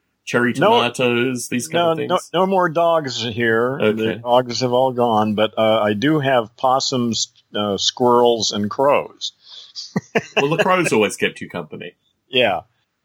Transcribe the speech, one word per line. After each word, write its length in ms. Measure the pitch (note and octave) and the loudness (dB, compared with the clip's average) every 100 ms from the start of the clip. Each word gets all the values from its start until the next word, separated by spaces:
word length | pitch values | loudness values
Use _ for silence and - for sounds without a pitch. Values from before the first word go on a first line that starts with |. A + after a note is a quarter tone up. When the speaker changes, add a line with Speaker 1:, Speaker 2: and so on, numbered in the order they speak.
| _ _ - | _ _ -4
Speaker 1:
Cherry 280 | A#2+ A#2+ A#2 | 0 0 2
Speaker 2:
No. 200 | F#3 A#3 | 2 2
Speaker 1:
tomatoes, 680 | C3 - B2+ A#2+ B2+ B2+ - | 2 0 0 0 0 -4 -6
these 180 | B2 A#2+ | -6 -4
kind 160 | - E3+ | -2 0
Speaker 2:
No, 60 | |
Speaker 1:
of 60 | E3 | 0
things? 320 | B2 F3+ - | -2 -4 -2
Speaker 2:
no, 60 | E3 | 0
no 60 | F#3+ | 0
more 220 | G3 F3 | 2 0
dogs 520 | D#3 E3+ E3 C#3 A2+ | 2 2 2 -2 -4
here. 560 | A#2 G#2+ A#2 A2+ B2 C#3 | -6 -2 0 2 0 0
The 60 | G#2+ | 0
Speaker 1:
Okay. 340 | A2 A2 A2 | 0 -2 -4
Speaker 2:
dogs 400 | A#2+ B2 B2+ A2+ | 2 2 2 -2
have 100 | B2+ | 0
all 200 | B2 C3 | 2 0
gone, 420 | B2 A#2+ G#2+ G#2+ G#2+ | 0 2 2 2 0
but, 180 | G#2+ - | 0 0
uh, 240 | A2 A2 | 2 2
I 100 | G#2 | 0
do 260 | G#2 C3+ D#3 | 0 0 0
have 360 | C3+ B2+ G#2+ - | 2 0 0 -2
possums, 680 | C3 C3 - C3 A#2+ G#2+ - _ _ | 0 0 0 -2 -2 -4 -6 _ _
uh, 240 | G#2+ G#2 G2 | -6 -2 -2
squirrels, 760 | - - B2 A#2+ A#2+ A#2 G2 | -2 0 4 4 4 2 -2
and 180 | G#2+ G#2 | -4 -4
crows. 640 | - C#3 A#2+ D2+ - - - | -2 2 0 -2 -10 -14 -14
<laughs> 40 | - - - - - - - - - - | -20 -20 -20 -18 -10 -8 -4 -4 -4 -2
Speaker 1:
Well, 120 | C#3+ A#2 | 0 0
the 80 | |
crows 280 | F#3+ F#3 D#3+ | 2 2 2
always 220 | A2+ G2+ - | 2 0 0
kept 220 | G2+ - | -6 -6
you 80 | F2+ | -12
company. 440 | F#2 D#2+ E2 F2 - _ _ _ | -12 -12 -14 -16 -18 _ _ _
Speaker 2:
Yeah. 320 | C3 A2 F2 - _ _ _ | 0 0 0 -6 _ _ _